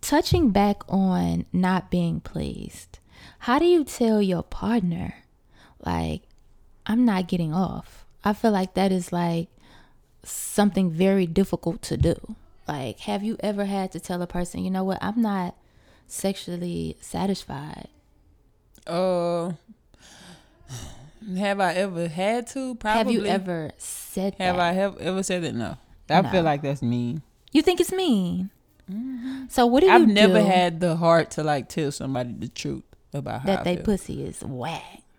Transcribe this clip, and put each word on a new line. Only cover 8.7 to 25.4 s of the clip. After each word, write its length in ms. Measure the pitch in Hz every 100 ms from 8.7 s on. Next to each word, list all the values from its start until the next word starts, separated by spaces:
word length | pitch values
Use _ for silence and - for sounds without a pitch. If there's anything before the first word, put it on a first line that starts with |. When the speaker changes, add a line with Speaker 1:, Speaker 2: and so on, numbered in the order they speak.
| -
Speaker 1:
that 180 | 196
is, 180 | 185 175
like, 380 | 175 170 165 170 _ - - - _ _ _
something 680 | - - - - 208 190 185
very 380 | 160 190 196 175
difficult 540 | 165 190 170 - 185
to 140 | - -
do. 180 | 170 - - 220 - - -
Like, 320 | 147 131 -
have 220 | - 202
you 140 | 208 220
ever 240 | 202 202 202
had 260 | 196 190
to 60 | 170
tell 220 | - 180
a 60 | 175
person, 360 | 180 180 185
"You 80 | 185
know 120 | 185
what? 140 | 190 190
I'm 200 | 196 220
not 340 | 220 196 180 - _ _ _ _ _
sexually 920 | - 196 196 - 175 175 170 160 151
satisfied"? 880 | - 151 190 190 - 139 151 - - _ _ _ _ _ _ _ _ _ -
Speaker 2:
Uh, 680 | 170 185 180 170 175 170 165 _ - _ _ - - - 175 _ _ - 127 - - 139 - 220 185
have 220 | 202 202
I 140 | 185
ever 340 | 170 196 170 170
had 400 | 156 196 233 233
to? 300 | 269 262 240
Speaker 1:
Have 260 | 214 220 214
you 80 | 233
Speaker 2:
Probably. 100 | 208
Speaker 1:
ever 420 | 196 185 170 156 -
said 580 | - - - - 196 -
Speaker 2:
Have 160 | 185 180
Speaker 1:
that? 40 |
Speaker 2:
I 100 | 175
have, 240 | 180 196 -
ever 260 | 160 185
said 200 | 190 180